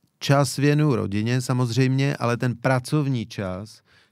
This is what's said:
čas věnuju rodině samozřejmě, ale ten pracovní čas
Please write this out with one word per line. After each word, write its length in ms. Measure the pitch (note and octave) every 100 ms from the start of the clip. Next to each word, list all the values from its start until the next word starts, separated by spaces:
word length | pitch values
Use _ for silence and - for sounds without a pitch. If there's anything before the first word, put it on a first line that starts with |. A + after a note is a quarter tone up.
| _ _
čas 380 | - C#3+ C3 -
věnuju 380 | C#3+ D3 D3+ A2
rodině 460 | G2+ G#2 A2+ B2+
samozřejmě, 760 | B2 B2 B2 B2 C3 C3+ C#3 -
ale 200 | A#2 A#2+
ten 180 | B2+ A#2
pracovní 720 | C3 B2+ - D3+ C#3 B2 G#2
čas 560 | - F#2+ F#2 A2 - _ _ _